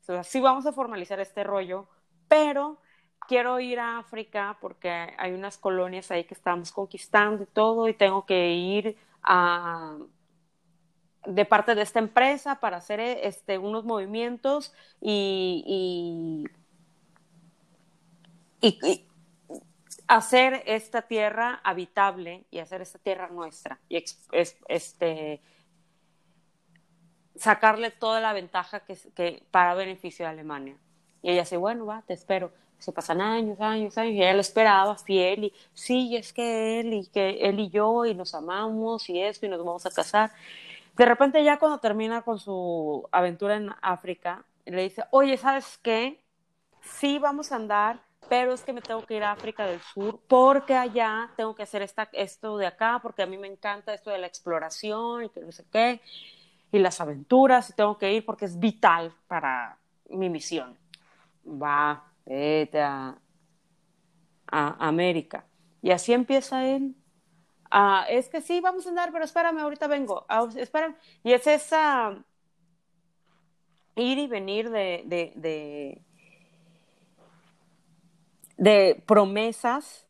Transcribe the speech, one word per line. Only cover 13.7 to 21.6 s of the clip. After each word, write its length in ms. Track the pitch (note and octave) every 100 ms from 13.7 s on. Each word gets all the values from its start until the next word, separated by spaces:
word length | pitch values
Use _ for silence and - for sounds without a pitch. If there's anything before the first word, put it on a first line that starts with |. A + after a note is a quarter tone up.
| A3 A3+
movimientos 880 | A3 F#3+ A3 A#3+ A#3+ C4+ D4 C#4+ _ _ _
y, 1400 | - G#3 G3 F#3+ F#3 F3 - F#3+ F#3 F3 E3+ E3 E3 D#3 D3+ _ _ _ _ _ _ _ _ _ _ _ _ _ _ _ _ _ _ _ _ _
y, 80 | A3+
y 400 | - D3 - _ _ _ _ _ - _ _ _ - -
hacer 560 | A3+ - B3+ C4 C4 -
esta 380 | A3 A3 A#3
tierra 580 | - A3 G#3+ A3 A#3+ B3